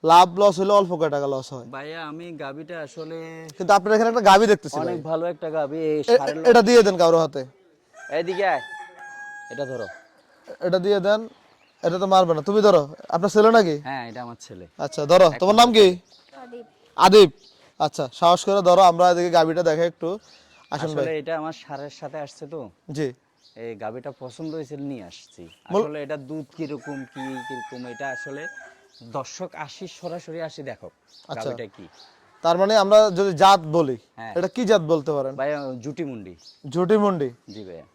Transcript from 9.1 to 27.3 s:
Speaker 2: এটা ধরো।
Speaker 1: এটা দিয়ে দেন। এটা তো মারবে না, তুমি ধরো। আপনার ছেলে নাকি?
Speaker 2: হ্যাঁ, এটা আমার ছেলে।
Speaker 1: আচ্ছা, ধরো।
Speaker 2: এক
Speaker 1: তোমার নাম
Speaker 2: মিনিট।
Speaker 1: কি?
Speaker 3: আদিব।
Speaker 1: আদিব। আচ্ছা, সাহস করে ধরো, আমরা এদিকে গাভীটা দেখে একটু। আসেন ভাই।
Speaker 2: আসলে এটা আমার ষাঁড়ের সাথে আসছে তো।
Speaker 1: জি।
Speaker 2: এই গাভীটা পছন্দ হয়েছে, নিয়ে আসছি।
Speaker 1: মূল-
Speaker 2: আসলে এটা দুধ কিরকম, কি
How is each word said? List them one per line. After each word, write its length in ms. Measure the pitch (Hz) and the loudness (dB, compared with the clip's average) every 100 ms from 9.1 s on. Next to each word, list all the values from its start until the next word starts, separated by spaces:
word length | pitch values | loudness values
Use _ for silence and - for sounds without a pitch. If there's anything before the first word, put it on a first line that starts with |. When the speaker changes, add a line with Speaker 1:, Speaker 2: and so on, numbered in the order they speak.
| - - - - | -20 -20 -20 -18
Speaker 2:
এটা 140 | 117 135 | -12 -10
ধরো। 220 | 127 98 - _ _ _ _ - - 180 | -10 -12 -16 _ _ _ _ -20 -10 -4
Speaker 1:
এটা 120 | 185 | -2
দিয়ে 200 | 185 202 | 0 0
দেন। 260 | 185 214 226 _ _ _ _ _ | 0 -2 -4 _ _ _ _ _
এটা 160 | 175 180 | -6 -4
তো 80 | 196 | 0
মারবে 260 | 190 180 | 2 2
না, 80 | 156 | -2
তুমি 200 | 147 208 | 0 2
ধরো। 340 | 208 175 143 - - | 4 4 2 -12 -8
আপনার 200 | 170 190 | -4 0
ছেলে 220 | 214 214 | 4 6
নাকি? 260 | 226 185 147 | 4 2 -4
Speaker 2:
হ্যাঁ, 320 | 139 135 117 | -8 -12 -12
এটা 120 | 113 | -14
আমার 140 | 120 117 | -16 -18
ছেলে। 280 | - 95 87 - | -20 -20 -20 -12
Speaker 1:
আচ্ছা, 280 | 147 - 147 | -10 -8 2
ধরো। 260 | 180 175 | 6 6
Speaker 2:
এক 80 | 123 | 4
Speaker 1:
তোমার 160 | 185 220 | 2 4
নাম 140 | 240 | 6
Speaker 2:
মিনিট। 240 | 220 190 | 6 4
Speaker 1:
কি? 440 | 180 _ _ _ - | 4 _ _ _ -20
Speaker 3:
আদিব। 280 | 247 240 - _ _ - | -20 -20 -20 _ _ 2
Speaker 1:
আদিব। 360 | 185 208 180 _ _ _ _ _ | 8 8 8 _ _ _ _ _
আচ্ছা, 300 | 151 - 131 | -4 -2 -10
সাহস 320 | - 170 175 - | 0 2 2 2
করে 160 | 202 | 2
ধরো, 200 | 180 175 | 4 6
আমরা 300 | 185 170 180 | 6 6 2
এদিকে 180 | 175 175 | 2 2
গাভীটা 340 | 165 160 160 | 2 2 0
দেখে 220 | 165 156 170 | 0 0 -2
একটু। 340 | - 165 208 _ _ _ _ _ | -4 -8 -8 _ _ _ _ _
আসেন 180 | 147 160 | -8 -6
ভাই। 140 | 151 | -4
Speaker 2:
আসলে 160 | 160 156 | -6 -6
এটা 180 | 147 160 | -8 -8
আমার 160 | 156 | -8
ষাঁড়ের 360 | 160 - 139 143 | -14 -16 -14 -14
সাথে 280 | - 147 151 | -16 -16 -14
আসছে 300 | 143 - 143 | -16 -16 -16
তো। 220 | 160 110 _ - | -16 -16 _ -14
Speaker 1:
জি। 220 | 143 139 123 _ _ _ - | -8 -8 -8 _ _ _ -18
Speaker 2:
এই 200 | 117 107 | -16 -12
গাভীটা 360 | 110 120 131 131 | -12 -12 -16 -18
পছন্দ 360 | 127 117 160 160 | -20 -16 -14 -14
হয়েছে, 220 | 143 143 | -14 -14
নিয়ে 260 | 139 127 | -12 -14
আসছি। 460 | 87 - _ - 85 _ _ | -16 -20 _ -20 -20 _ _
Speaker 1:
মূল- 120 | 196 156 | -6 -6
Speaker 2:
আসলে 180 | 151 | -10
এটা 140 | 143 151 | -10 -12
দুধ 380 | 131 156 143 - | -12 -14 -14 -14
কিরকম, 480 | 151 143 147 139 127 | -12 -12 -12 -14 -16
কি 300 | 135 131 | -14 -12